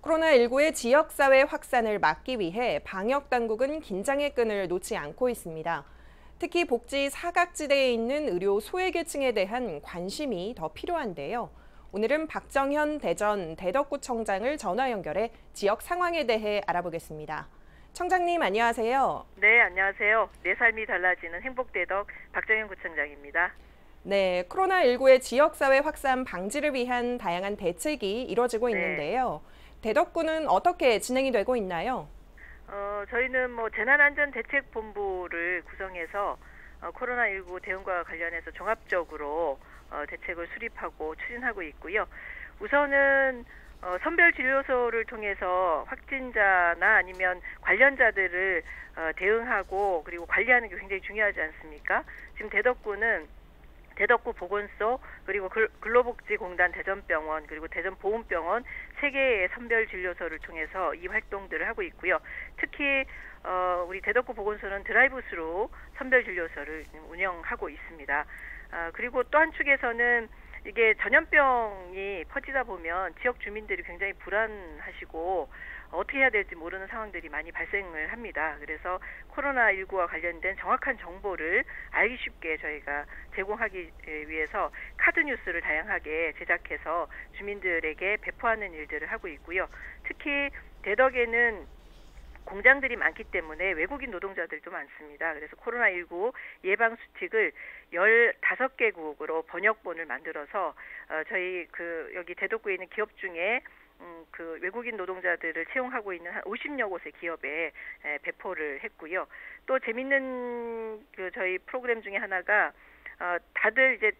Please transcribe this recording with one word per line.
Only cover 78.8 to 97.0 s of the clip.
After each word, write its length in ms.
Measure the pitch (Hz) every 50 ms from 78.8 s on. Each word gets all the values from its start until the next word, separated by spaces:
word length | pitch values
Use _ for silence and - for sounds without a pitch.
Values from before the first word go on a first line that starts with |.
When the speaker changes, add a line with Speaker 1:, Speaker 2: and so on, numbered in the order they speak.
| - 180 180 185 - - - - -
Speaker 2:
코로나 440 | - - - 277 285 277 254 233 214
일구와 360 | 196 190 190 185 190 185 170
관련된 480 | 170 165 160 165 175 170 165 180 185 190
정확한 400 | - - 180 233 262 - 277 240
정보를 680 | 214 - 170 175 190 196 202 185 160 156 165 185 233 330 - - - - -
알기 260 | - 151 185 226 254
쉽게 400 | 240 - - - - - 165 156
저희가 480 | 151 - 156 151 147 - - 143 147 147 - - - - - -
제공하기 560 | - 190 196 214 226 233 208 190 185 175 160 - - - 160 156 151 151
위해서 440 | 151 156 160 156 151 - 208 175 147 - - - - -
카드 220 | - - - - 339
뉴스를 420 | 320 294 247 - - 190 170 170
다양하게 720 | 165 - 151 156 170 214 196 175 156 151 156 160 170 156 147 -
제작해서 680 | - - 175 170 - - 160 139 - 160 160 175 156 - - - - - -
주민들에게 800 | - 202 202 202 208 185 185 170 165 160 156 151 - 180 190 214 208
배포하는 520 | - 180 - - - 233 220 220 208 190 165
일들을 380 | 156 151 143 156 151 151 156
하고 160 | 220 220 -
있고요. 400 | 180 147 139 - - 170 185 170 - - - - - - - -
특히 440 | - - - - 302 285 285 285 277 - - - - - -
대덕에는 840 | - 196 202 233 262 262 254 254 240 226 226 233 240 233 220 180 143 - - - - - - - - - - - - - - - -
공장들이 500 | - 190 202 208 247 269 285 269 254 240
많기 260 | 202 - 160 160 - 220
때문에 480 | - - - 165 156 156 156 180 196
외국인 400 | 180 156 165 180 285 277 262 254
노동자들도 580 | - - - 196 196 185 170 170 156 151 - 170
많습니다. 640 | 185 170 143 143 - - 151 147 147 143 160 165 156
그래서 220 | 151 151 151 -
코로나 340 | - - 240 226 240 233 208
일구 440 | 180 180 175 _ 170 175 196 247 - - - - - _ -
예방 340 | 180 196 214 233 226 233
수칙을 560 | -